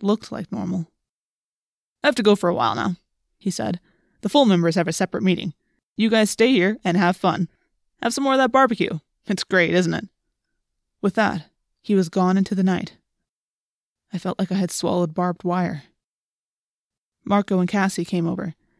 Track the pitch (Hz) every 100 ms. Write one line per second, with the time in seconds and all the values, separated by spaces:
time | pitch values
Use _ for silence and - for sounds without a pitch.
0 | 202 214 - - 175 208 185 185 160 _
1 | _ _ _ _ _ _ _ _ _ _
2 | 285 269 208 208 175 170 117 110 196 175
3 | _ _ _ _ 190 - - 175 _ _
4 | _ _ 208 294 247 180 165 165 165 160
5 | 185 - 190 170 180 - _ _ _ -
6 | 220 220 214 - 240 254 185 220 190 185
7 | 180 185 185 - 170 _ _ _ _ -
8 | 233 254 277 262 262 262 262 233 - 160
9 | _ _ - 190 - 185 160 175 170 165
10 | 196 _ _ _ _ _ _ _ _ _
11 | 202 220 202 165 - _ _ _ - 196
12 | 165 190 185 190 190 196 190 180 - -
13 | _ _ _ _ _ _ _ _ _ _
14 | _ 175 190 - 190 190 180 - 175 180
15 | 170 160 180 170 180 180 175 143 - _
16 | _ _ _ _ _ _ _ _ _ _
17 | _ _ - 202 196 185 180 208 196 -
18 | 170 175 165 180 185 - _ _